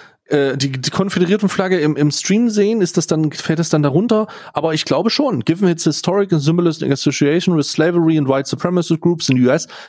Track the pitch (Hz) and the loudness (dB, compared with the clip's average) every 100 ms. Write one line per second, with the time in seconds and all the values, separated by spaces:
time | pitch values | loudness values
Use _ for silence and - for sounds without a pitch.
0 | - _ - 147 139 131 139 131 127 - | -20 _ -4 0 0 0 -4 -4 -4 -4
1 | 190 180 175 202 196 - 185 180 151 139 | -2 0 0 2 0 -2 0 0 0 2
2 | 147 - - 202 240 208 202 226 180 - | 0 0 0 2 2 2 0 2 0 -2
3 | - 156 156 - - 160 165 156 147 143 | -2 0 0 -2 -2 -2 0 0 2 2
4 | 233 220 214 - - - 160 156 - 147 | 2 0 -2 -8 -10 -4 -2 -2 -2 0
5 | 214 - 285 143 113 170 190 165 165 - | 0 0 0 0 -2 2 2 2 -2 -2
6 | - 196 196 165 143 175 175 156 131 139 | 0 0 0 0 2 2 0 0 -2 0
7 | 151 131 143 165 185 165 143 - 160 175 | -2 0 2 2 2 0 0 0 0 2
8 | 160 156 135 135 135 131 175 180 160 160 | 2 2 2 0 -2 -4 -2 -2 0 0
9 | 175 170 - 127 123 156 - - | 0 0 0 2 2 2 -2 -14